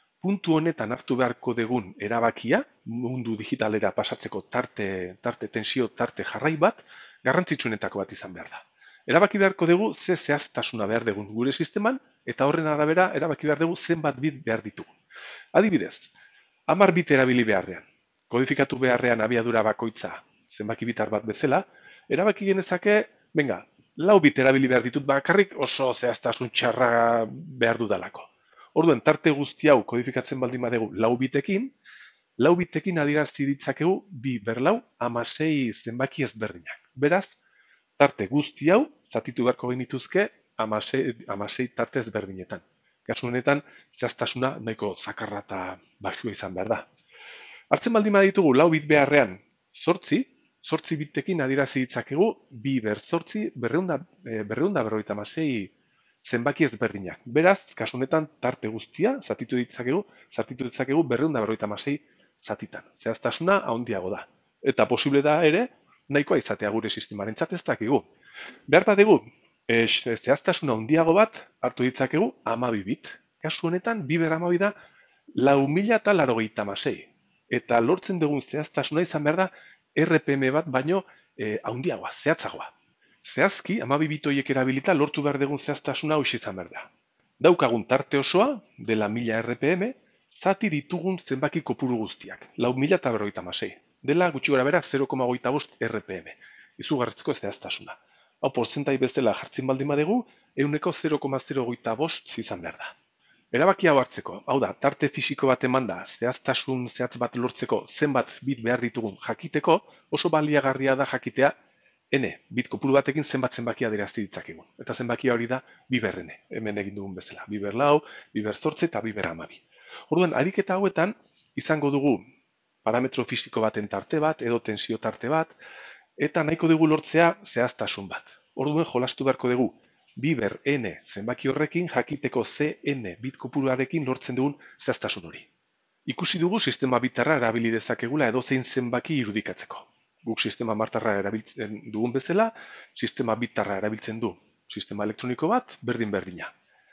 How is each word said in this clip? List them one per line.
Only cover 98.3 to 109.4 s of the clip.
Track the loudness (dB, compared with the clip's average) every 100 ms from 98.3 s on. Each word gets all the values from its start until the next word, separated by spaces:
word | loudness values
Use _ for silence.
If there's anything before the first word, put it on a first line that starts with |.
| _
Hau | -4
portzentai | -2 -2 -2 -2 0
bezala | 0 0 0
jartzen | 0 -4 -6 -2
baldin | -2 0
badegu, | 0 2 0 -2 _ _ -2
ehuneko | -2 0 -2
zero | -4 -2 -2
koma | -2 -4
zero | -4 -4
hogeita | -2 -4 -4
bost | -2 -2 -2 -4 -10
izan | -8 -8
behar | -10 -12
da. | -16 -18 _ _ _ _ _
Erabaki | 2 4 6 6
hau | 6
hartzeko, | 4 -4 -12 -10 -2
hau | 0
da, | 0
tarte | 0 -2 0 -2
fisiko | -2 -4 0 2
bat | 2
emanda, | 2 0 0 -6
zehaztasun | -10 -4 -4 -2 -2 -2 -2 -4 -6
zehatz | -4 -6 -4
bat | -6 -2
lortzeko | -4 -4 -4 -4 -4
zenbat | -2 0 0 -2 -6
bit | -6 -4
behar | 0 0
ditugun | -2 -4 -6 -6
jakiteko, | -8 -8